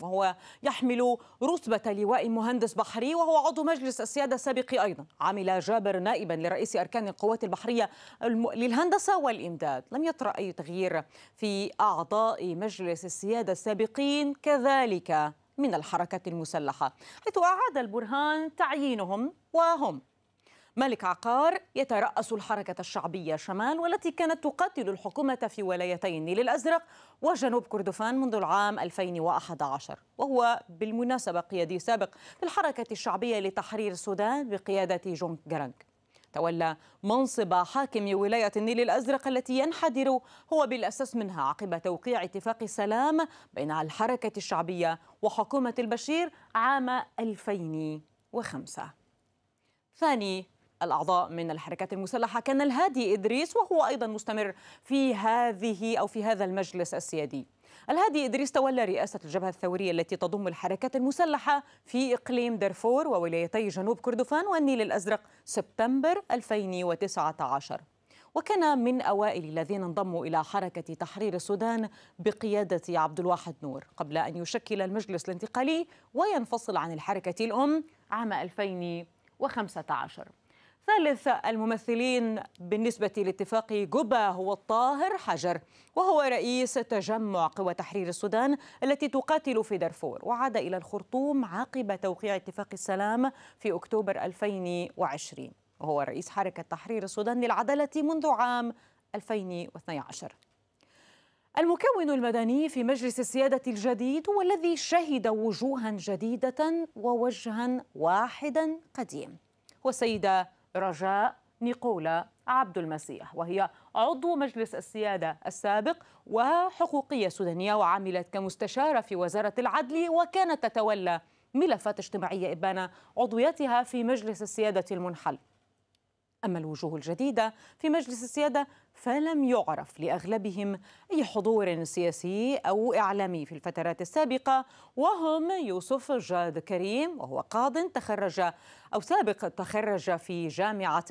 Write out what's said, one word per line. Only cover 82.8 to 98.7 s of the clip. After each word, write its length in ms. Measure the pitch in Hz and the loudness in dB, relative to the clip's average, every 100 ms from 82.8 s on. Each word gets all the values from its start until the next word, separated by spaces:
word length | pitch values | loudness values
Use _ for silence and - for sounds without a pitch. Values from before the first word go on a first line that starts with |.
| 226 - 202 214 | 0 0 -2 0
لاتفاق 560 | 190 190 196 226 220 | -2 -2 0 -2 0
جوبا 540 | 208 185 240 226 240 208 | -2 0 0 2 4 4
هو 260 | 180 190 | 0 -2
الطاهر 640 | 196 - 220 254 285 370 381 | -4 0 2 4 2 0 -2
حجر، 420 | - 165 175 170 - _ - - | -2 0 0 -2 -6 _ -6 0
وهو 260 | 370 311 | 4 6
رئيس 520 | 277 240 226 247 254 | 4 2 2 2 2
تجمع 760 | 269 226 214 190 220 214 180 160 | 0 0 -2 0 -2 0 0 0
قوى 260 | - 185 | 0 -2
تحرير 340 | 175 165 202 175 | -2 -6 -4 -4
السودان 500 | 170 208 220 269 285 - - | -4 0 2 2 0 -4 -4
التي 240 | 262 285 294 | 0 0 0
تقاتل 560 | 269 - 311 277 226 | -2 2 0 2 -2
في 140 | 220 196 | 0 -2
دارفور، 420 | 165 - 151 - | -2 -4 -8 -6
وعاد 340 | - 240 262 220 | -4 -2 0 0
إلى 200 | 165 185 | -2 -4
الخرطوم 680 | 175 202 196 254 277 277 220 | -6 -10 -4 -2 0 0 0
عقب 540 | 180 254 262 208 190 | -4 -4 -4 -4 -2
توقيع 340 | 190 175 214 196 | -2 -2 -2 -2
اتفاق 320 | 190 196 202 | -4 -10 -10
السلام 580 | 190 - 190 208 233 269 - - _ | -8 -2 0 2 2 2 -2 -20 _
في 120 | 214 | -2
أكتوبر 520 | 170 - 220 202 190 | -2 0 -2 0 -2
ألفين 680 | 185 175 208 196 180 175 175 - | -4 -4 -4 -2 -4 -4 -4 -2
وعشرين، 540 | 180 170 - - 127 - _ - | -2 -2 -10 -14 -16 -16 _ -10
وهو 220 | 156 143 | -2 -2
رئيس 280 | 135 127 - | -2 -4 -6
حركة 340 | 202 190 175 | -2 -2 -4
تحرير 400 | 165 170 - 220 | -10 -10 -6 -6
السودان 380 | 190 - 208 247 | -6 -4 -2 0
للعدالة 480 | 240 202 233 285 285 311 | 2 2 2 2 0 0
منذ 320 | 302 320 302 | 0 2 2
عام 460 | 226 247 240 233 | 2 2 2 -2